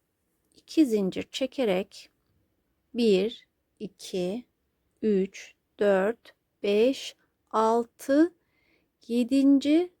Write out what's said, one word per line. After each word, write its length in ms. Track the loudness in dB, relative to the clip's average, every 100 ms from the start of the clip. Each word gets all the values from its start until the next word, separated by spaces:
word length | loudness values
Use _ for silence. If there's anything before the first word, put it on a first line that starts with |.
| _ _ _ _ _ _
iki 300 | -6 0 2
zincir 380 | 0 -2 -4 -10
çekerek 800 | -8 -8 -4 -2 -2 -4 -12 -20 _ _ _ _ _ _ _ _
bir, 540 | -2 2 2 0 -6 _ _ _ _
iki, 680 | -18 -16 -10 -6 -6 -6 -12 _ _ _ _ _
üç, 540 | -2 0 -2 -6 -20 _ _ -2
dört, 560 | 0 2 0 -4 -12 _ _ _
beş, 520 | -2 0 0 0 -8 -18 _ _ _
altı, 840 | -2 0 0 -4 _ 0 2 2 -2 _ _ _ _ _ _ -6
yedinci 880 | -2 0 2 4 4 4 2 0 -8